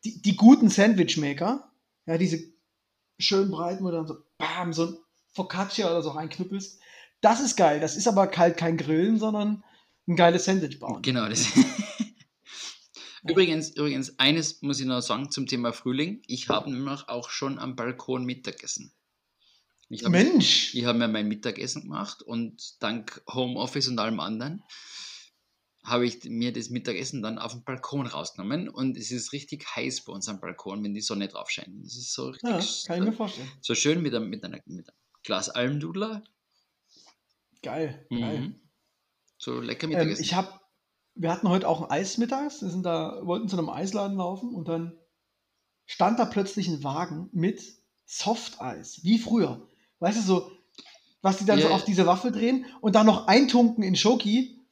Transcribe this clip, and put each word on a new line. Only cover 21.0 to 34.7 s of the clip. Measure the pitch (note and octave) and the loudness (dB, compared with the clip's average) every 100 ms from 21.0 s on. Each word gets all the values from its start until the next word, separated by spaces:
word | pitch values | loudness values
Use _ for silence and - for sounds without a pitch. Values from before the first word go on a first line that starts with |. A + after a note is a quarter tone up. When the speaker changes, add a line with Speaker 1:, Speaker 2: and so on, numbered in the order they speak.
| A#2 | 2
Speaker 2:
mein | G#2+ G#2+ | 0 -2
Mittagessen | G#2 A#2+ - B2+ - | -4 -6 -6 -6 -8
gemacht | - - G2+ - | -8 -10 -10 -12
und | - A#2 A#2 - - - | -10 -6 -6 -10 -20 -8
dank | A2 A#2 A2 - - | -6 -6 -10 -18 -12
Homeoffice | C3 B2+ B2 B2+ D3 B2+ | -4 -4 -4 -4 -4 -4
und | A#2+ | -2
allem | G#2+ A2 | -2 -4
anderen | D#2+ A2 B2+ F#3 _ - - - - - - _ _ _ _ _ | -6 -6 -8 -10 _ -20 -20 -18 -18 -18 -20 _ _ _ _ _
habe | G#2 A#2+ B2 | -4 0 0
ich | A#2 - | -4 -10
mir | A#2 A#2+ | -4 -4
das | A#2 A2 | -4 -8
Mittagessen | B2 A2+ F#2+ C3 C#3 | -8 -6 -6 -8 -8
dann | G#2+ A2 | -8 -8
auf | A2 | -10
den | A#2+ | -12
Balkon | B2 B2+ - C#3+ B2 | -12 -10 -8 -6 -6
rausgenommen | D2 D2+ - F#2+ D3 F3+ | -8 -10 -10 -6 -6 -6
und | - C3 A2+ | -6 -6 -4
es | G#2 | -8
ist | B2 - | -10 -8
richtig | C#3+ D3 D3+ - - | -12 -12 -14 -12 -8
heiß | B2+ B2+ - | -6 -8 -12
bei | |
uns | G2+ F#2+ | -12 -10
am | G2 | -10
Balkon, | F2+ E2+ G2+ G2+ | -12 -12 -12 -8
wenn | G#2 | -8
die | G2+ | -6
Sonne | G#2+ G#2 G2 | -6 -6 -6
drauf | - - | -8 -10
scheint. | - - G2+ | -10 -10 -18
Das | - A#2+ | -16 -14
ist | B2 | -10
so | - C3 | -8 -8
richtig | C3 A#3+ | -8 -4
Speaker 1:
Ja, | F#3+ | -2
Speaker 2:
sch-, | F3+ - - | -2 -6 -6
Speaker 1:
kann | F3 | -2
ich | G3 | 0
mir | |
vorstellen. | A3 G#3+ D3 C3+ - | -2 -6 -8 -14 0
Speaker 2:
so | - | 2
schön | A#2 - E3 | 4 4 4
mit | D3+ | 2
einem, | A#2 A2 | 0 -2
mit | G#2+ F2 | -6 -10
einer, | - | -14
mit | _ | _